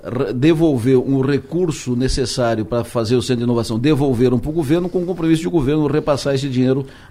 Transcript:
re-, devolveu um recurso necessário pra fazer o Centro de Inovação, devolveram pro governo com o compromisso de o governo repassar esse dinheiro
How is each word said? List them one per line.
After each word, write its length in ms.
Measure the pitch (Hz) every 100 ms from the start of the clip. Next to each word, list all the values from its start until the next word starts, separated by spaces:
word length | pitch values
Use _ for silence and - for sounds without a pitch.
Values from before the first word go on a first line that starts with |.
re-, 300 | - 117 104
devolveu 720 | 120 156 160 165 127 123 127
um 160 | 135 135
recurso 760 | 131 139 - 165 170 - 127 123
necessário 680 | 127 147 120 - 117 110
pra 200 | 104 120
fazer 320 | 113 123 110 123
o 80 |
Centro 140 | - 120
de 60 | 120
Inovação, 340 | 117 117 117
devolveram 580 | 143 139 143 117 127 123
pro 140 | 143
governo 360 | 165 135 170 180
com 140 | 185
o 40 | 175
compromisso 340 | 170 160 156
de 60 | 175
o 20 |
governo 380 | 170 131 156 147
repassar 480 | 147 151 139 143 135
esse 120 | 139
dinheiro 380 | 123 127 135 131 - -